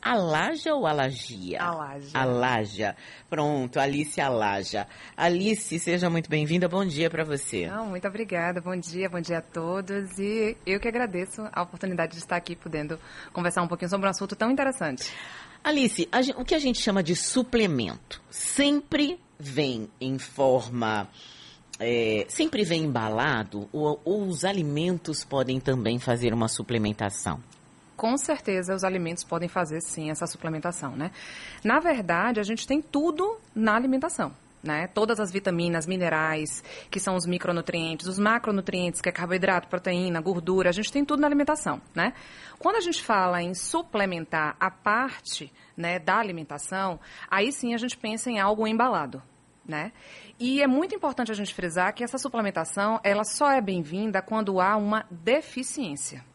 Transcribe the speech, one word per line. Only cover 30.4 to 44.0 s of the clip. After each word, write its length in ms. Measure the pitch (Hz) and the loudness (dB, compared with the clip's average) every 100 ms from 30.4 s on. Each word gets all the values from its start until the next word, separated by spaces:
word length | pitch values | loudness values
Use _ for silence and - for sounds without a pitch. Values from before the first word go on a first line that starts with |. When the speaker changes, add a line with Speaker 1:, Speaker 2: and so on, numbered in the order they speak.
| 165 156 175 175 139 123 | -6 -2 -4 -4 -6 -4
Speaker 2:
né? 160 | 165 - - - - - | -6 -8 -14 -14 -14 -4
Na 160 | 208 247 | 4 4
verdade, 640 | 339 269 180 170 220 214 | 4 2 2 2 2 2
a 20 | |
gente 240 | 202 226 - | 0 -4 0
tem 160 | 285 | -2
tudo 560 | - 285 320 311 392 453 - | 0 0 2 2 -2 -2 -8
na 220 | 214 220 214 | 0 4 4
alimentação, 580 | 262 262 311 - 156 143 - - | 2 0 0 -2 -4 -6 -20 -12
né? 280 | 147 151 175 | -4 -2 -2
Todas 320 | - 214 233 | 0 2 2
as 100 | 165 | 0
vitaminas, 560 | 190 196 170 170 170 156 | 0 0 0 2 0 0
minerais, 800 | 185 175 156 156 156 151 - - - - | 0 2 2 2 0 -4 -8 -12 -18 -8
que 80 | 196 | -4
são 160 | 196 | 0
os 100 | 185 170 | 0 0
micronutrientes, 840 | 175 - 170 165 170 165 160 175 | -2 0 -2 -2 -4 -4 -4 -4
os 100 | 185 | 2
macronutrientes, 840 | 208 233 233 202 185 190 180 165 | 4 4 2 0 0 -2 -2 0
que 80 | 180 | -2
é 40 | |
carboidrato, 560 | 170 175 185 190 180 - | -2 0 2 4 2 0
proteína, 520 | 180 190 175 180 165 | -4 0 0 0 0
gordura, 500 | 160 175 165 185 180 | 0 -2 2 4 4
a 20 | |
gente 180 | 175 214 | 2 0
tem 140 | 285 | 0
tudo 160 | 285 294 | 2 4
na 80 | 294 | 4
alimentação, 520 | 285 285 302 185 139 - | 4 2 0 -2 -4 -6
né? 180 | - 190 - - - - - | 0 0 -2 -18 -18 -20 -2
Quando 180 | 330 440 | 0 2
a 40 | |
gente 240 | 349 330 | 0 -2
fala 360 | - 208 185 175 | 2 4 4 2
em 140 | 175 | 0
suplementar 1040 | 180 - 330 339 214 | -4 -2 -2 -2 0